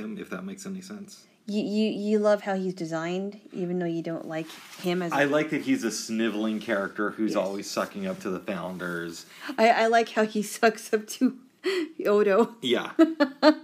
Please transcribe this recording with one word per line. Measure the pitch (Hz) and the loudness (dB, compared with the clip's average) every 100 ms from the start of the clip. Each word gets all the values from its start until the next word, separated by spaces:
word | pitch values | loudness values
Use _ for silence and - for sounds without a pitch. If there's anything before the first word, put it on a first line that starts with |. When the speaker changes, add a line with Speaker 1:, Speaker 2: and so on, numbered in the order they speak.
Speaker 1:
him, | 107 95 | -10 -10
if | - | -8
that | 92 95 | -8 -8
makes | 95 | -10
any | 98 95 | -10 -10
sense. | 98 101 101 - _ _ - | -10 -14 -16 -20 _ _ -6
Speaker 2:
You, | 208 | -2
you, | 190 214 214 | 0 2 0
you | - 208 214 | 0 2 4
love | 208 208 | 4 2
how | 208 | 0
he's | 190 185 | -2 -2
designed, | 175 160 160 170 180 202 208 - | -4 -4 -4 -4 -4 -6 -10 -12
even | - 175 180 | -6 -4 -2
though | 170 | -2
you | 165 | -4
don't | 165 165 - | -4 -6 -6
like | 160 160 - - - | -8 -8 -14 -18 -6
him | 180 185 | -2 -2
as | 170 | 0
a | 147 | 2
Speaker 1:
I | |
like | 143 147 - | 4 2 0
that | 147 | -2
he's | 131 131 | 0 0
a | 110 | 0
sniveling | - - 113 113 104 110 107 | -4 -4 -2 0 0 -2 -2
character | - 101 95 - 104 | -2 -2 -2 -2 -4
who's | - 107 | 0 -2
Speaker 2:
Yes. | 101 | 0
Speaker 1:
always | 95 101 98 | -2 -4 -6
sucking | 113 95 101 95 | -4 -4 -4 -6
up | 92 | -6
to | 104 | -4
the | 90 | -6
founders. | 95 92 87 92 90 85 85 85 - - - 262 | -6 -6 -6 -8 -6 -6 -6 -10 -16 -16 -6 2
Speaker 2:
I, | 226 | 4
I | 220 226 | 4 4
like | 233 226 | 4 2
how | 220 | 0
he | 214 214 | 0 0
<laughs> | 202 - | -4 2
sucks | 226 220 - | 2 2 -2
up | 220 214 | -4 -2
to | - 254 - - _ 370 370 311 - - | 0 0 0 -14 _ -2 -2 -4 -2 2
Odo. | 208 208 196 226 - | 4 6 6 4 0
Speaker 1:
Yeah. | 123 110 - - | 0 0 2 4
Speaker 2:
<laughs> | 320 - 277 - 302 302 | 4 4 0 4 6 6